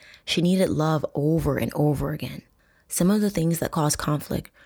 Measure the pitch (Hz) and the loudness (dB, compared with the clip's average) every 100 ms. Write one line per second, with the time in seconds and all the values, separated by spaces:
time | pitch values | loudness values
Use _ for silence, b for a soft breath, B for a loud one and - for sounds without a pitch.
0 | B B B - 170 185 185 143 156 156 | B B B 0 2 2 2 0 0 0
1 | - - 147 160 147 131 117 - 147 147 | -2 -2 2 2 2 0 -2 0 0 2
2 | 143 151 - 143 - _ b b b - | -2 -4 -8 -10 -16 _ b b b 0
3 | 175 214 208 185 165 165 - - 151 - | 2 4 2 0 0 0 -2 0 0 0
4 | - 147 - - - b | -2 -2 -2 -6 -8 b